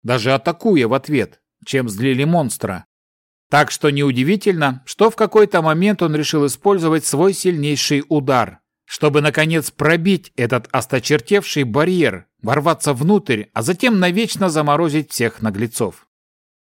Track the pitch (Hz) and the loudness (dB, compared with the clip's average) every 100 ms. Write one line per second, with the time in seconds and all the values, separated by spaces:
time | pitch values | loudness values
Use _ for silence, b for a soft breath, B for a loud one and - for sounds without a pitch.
0 | 110 127 110 135 175 165 226 175 117 131 | -2 -2 0 0 -2 -2 2 2 2 0
1 | 139 143 98 _ _ _ - 135 120 101 | -2 -4 -4 _ _ _ -6 -4 -4 -2
2 | 131 127 147 170 131 - 104 92 - _ | -2 0 0 0 0 -6 -8 -8 -12 _
3 | _ _ _ _ _ 147 147 - 156 143 | _ _ _ _ _ 0 0 0 0 0
4 | 143 123 135 208 208 175 143 131 - - | 0 0 2 0 0 0 0 -4 -8 0
5 | 214 220 208 220 208 185 160 156 196 202 | 0 2 2 4 4 2 2 2 2 0
6 | 170 151 147 156 143 - 202 196 165 156 | -2 -2 -2 0 0 0 0 2 2 0
7 | - 139 185 190 185 170 147 139 - 143 | 0 0 0 0 -2 -2 -2 -2 0 -2
8 | 143 151 135 127 101 - _ _ - - | 0 -2 2 0 0 -6 _ _ -18 -2
9 | 151 143 147 156 160 165 143 - 151 170 | 0 2 0 0 0 0 -4 -2 0 2
10 | 170 190 - - 120 123 - 135 - 131 | 2 0 -2 -4 -2 -2 -2 -4 -2 -4
11 | - 147 - 202 - 151 131 113 170 185 | 0 -2 2 0 0 -4 -2 0 0 2
12 | 139 92 - _ 104 143 147 160 - 123 | 0 -2 -12 _ -2 0 0 0 -2 0
13 | 151 208 - 113 104 113 113 180 254 208 | 2 2 0 -4 -4 -6 -4 -2 0 2
14 | 180 180 226 - 190 156 147 147 170 151 | 0 0 -2 -2 -2 0 0 0 0 -2
15 | 143 - 117 - 110 98 113 - 107 - | -4 -4 -4 -4 -6 -4 -6 -4 -6 -8
16 | _ _ _ _ _ _ | _ _ _ _ _ _